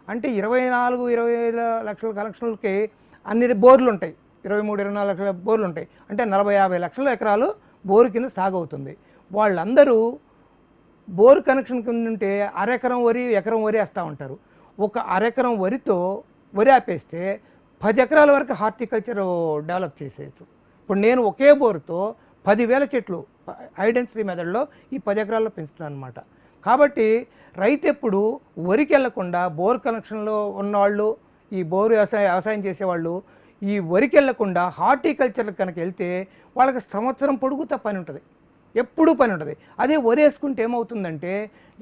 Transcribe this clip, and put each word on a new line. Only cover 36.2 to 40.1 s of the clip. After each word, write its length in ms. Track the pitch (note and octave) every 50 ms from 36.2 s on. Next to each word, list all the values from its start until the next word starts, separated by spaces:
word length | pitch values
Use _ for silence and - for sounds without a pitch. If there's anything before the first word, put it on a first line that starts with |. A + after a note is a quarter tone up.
| F#3+ F#3+ _ _ _ _ -
వాళ్ళకి 240 | - B3+ C4+ B3+ B3+
సంవత్సరం 540 | - - - G3+ A3+ C4 C4+ - C#4 C#4 C#4
పొడుగుతా 420 | G#3+ C4 C4 C#4+ C4+ D#4 - D4
పని 220 | C4 - G#3+ G3+ F#3+
ఉంటుంది, 220 | E3+ E3 C3+ - - _ _ _ _ _ _ _ _ _ -
ఎప్పుడూ 380 | A3 B3 - _ - D#4+ D#4+ D#4+
పని 180 | B3 C#4 A3+
ఉంటుంది. 240 | F#3+ D#3+ D#3 - - - _ - - -
అదే 160 | A#3+ B3+ D#4
వరి 260 | D#4 B3 -